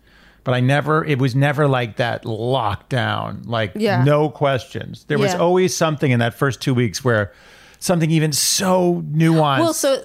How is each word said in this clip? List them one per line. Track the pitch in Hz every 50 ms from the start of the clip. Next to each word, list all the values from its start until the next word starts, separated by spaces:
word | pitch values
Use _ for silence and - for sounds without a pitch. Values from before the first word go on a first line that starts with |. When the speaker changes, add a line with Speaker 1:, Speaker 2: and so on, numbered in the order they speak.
| _ _ _ - - - _ _ -
Speaker 1:
But | 131 127
I | 127
never, | 123 131 143 147 135 147 156 156 165
it | 156 147 123
was | 135 131 110
never | 135 143 147 139 156 151
like | 143 131 123 123 107 -
that | - 123 117 110 110 -
lockdown, | 113 113 104 117 123 135 131 113 101 101 - - - 131 123 110 107 107 107 107 110 104 - -
like, | - 117 113 110 90 -
Speaker 2:
Yeah. | 107 110 120 120 120 127
Speaker 1:
no | 143 147 147 156 147
questions. | - - 151 139 135 120 - - - - - - - - _ -
There | 147 -
was | - -
Speaker 2:
Yeah. | 180 175
Speaker 1:
always | 170 175 180 185 185 170 -
something | - 170 160 151 - 160 135
in | 123 117
that | 117 117 -
first | - 143 139 - -
two | - 147 127
weeks | 120 123 107 85 - -
where | 123 113 107 101 - - - - - - - - - - -
something | - - 180 165 160 156
even | 165 156 156 156
so | 139 - - - - - 202 185 185 185 180 175 175 175 160 151
nuanced. | 147 160 160 165 165 160 151 143 135 131
Speaker 2:
Well, | 339 330
so | 311 - - 277 269 - -